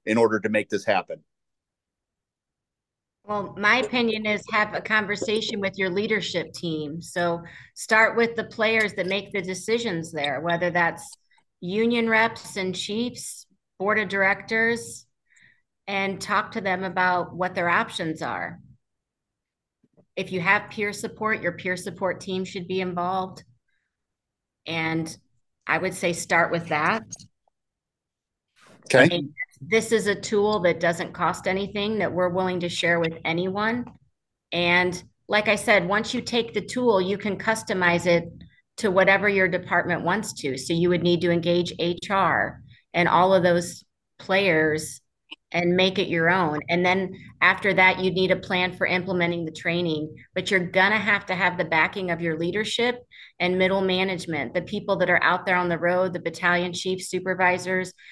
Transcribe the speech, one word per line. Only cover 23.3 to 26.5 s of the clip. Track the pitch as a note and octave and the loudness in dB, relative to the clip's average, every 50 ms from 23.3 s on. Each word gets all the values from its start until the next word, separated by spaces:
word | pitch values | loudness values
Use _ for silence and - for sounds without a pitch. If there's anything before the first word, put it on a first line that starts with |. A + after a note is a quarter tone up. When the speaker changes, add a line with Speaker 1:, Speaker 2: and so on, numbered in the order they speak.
| - - - - _ _ _ _ _ _ _ _ _ _ _ _ _ _ _ _ _ _ _ _ _ _ _ | -8 -14 -20 -20 _ _ _ _ _ _ _ _ _ _ _ _ _ _ _ _ _ _ _ _ _ _ _
Speaker 2:
And | D3+ E3 E3 D#3+ D#3+ D#3+ E3 D#3+ E3 - - _ _ _ _ _ _ _ _ _ | -8 -6 -4 -2 -2 -2 -2 -4 -6 -10 -14 _ _ _ _ _ _ _ _ _
I | - D3+ E3 | -2 -2 0
would | F3+ F#3+ F3 | -2 -4 -4
say | - - F3 | -2 -2 -2
start | E3+ - - - F#3 E3 E3+ - | -2 -2 -2 0 2 2 2 2